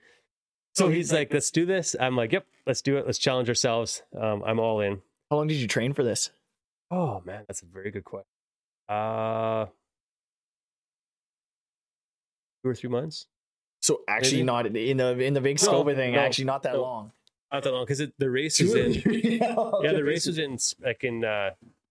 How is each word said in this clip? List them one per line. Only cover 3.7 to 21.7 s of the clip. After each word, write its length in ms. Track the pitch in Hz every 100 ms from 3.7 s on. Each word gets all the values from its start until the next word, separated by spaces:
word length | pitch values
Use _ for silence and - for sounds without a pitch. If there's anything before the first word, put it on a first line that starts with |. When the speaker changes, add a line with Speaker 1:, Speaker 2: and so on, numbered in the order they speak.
| 117 110 - -
Speaker 1:
Um, 280 | - 110 104
I'm 140 | 110 113
all 200 | 113 107
in. 180 | 101 98 - _ -
Speaker 2:
How 80 | 147
long 80 | 151
did 100 | 151
you 100 | 113
train 280 | 131 120
for 100 | 143
this? 260 | 120 110 - _ _ _ _ _ -
Speaker 1:
Oh 320 | 180 160 98
man, 200 | 85 104 101
that's 140 | 101
a 40 | 87
very 240 | 95 101
good 140 | 101
question. 240 | 92 98 95 _ _ _ _ _ -
Uh, 760 | 104 110 110 113 113 113 110 107 _ _ _ _ _ _ _ _ _ _ _ _ _ _ _ _ _ _ _ _ _ _ _ _ _ _ _ _ _
two 60 | 131
or 40 |
three 160 | 117 120
months. 360 | 123 156 - - _ _ _ _ _
Speaker 2:
So 220 | - 147 -
actually 300 | 110 131 135
Speaker 1:
Maybe. 60 | 127
Speaker 2:
not 200 | 120 117
in 60 |
the, 160 | 110 117 135 127 123
in 80 | 127
the 60 | 139
big 180 | 131 147
Speaker 1:
No, 40 |
Speaker 2:
scope 220 | 208 190 147
of 80 | 135
thing, 180 | 127
Speaker 1:
no, 60 | 120
Speaker 2:
actually 240 | 127 123
not 180 | 131 135
that 100 | 139
Speaker 1:
no. 80 | 135
Speaker 2:
long. 300 | 127 117 107 - _ _ -
Speaker 1:
Not 100 | 139
that 100 | 135
long, 140 | 127 123
'cause 140 | 139
it, 120 | 147 -
the 100 | 135
race 280 | 127 151 -
Speaker 2:
Two 80 |
Speaker 1:
is 100 | 180
Speaker 2:
or 40 | 233
Speaker 1:
in, 140 | 247
Speaker 2:
three? 260 | - 208 226
<laughs> 200 | 233 226
Yeah, 140 | 220 233 220 202
Speaker 1:
yeah, 80 | 151
the 40 | 156
Speaker 2:
okay. 40 |
Speaker 1:
race 240 | 143 165 165
was 100 | 160
in 160 | 143
s-, 200 | 120 - -
like, 240 | 131 113
in, 200 | 123 117
uh, 260 | 113 107 98 - -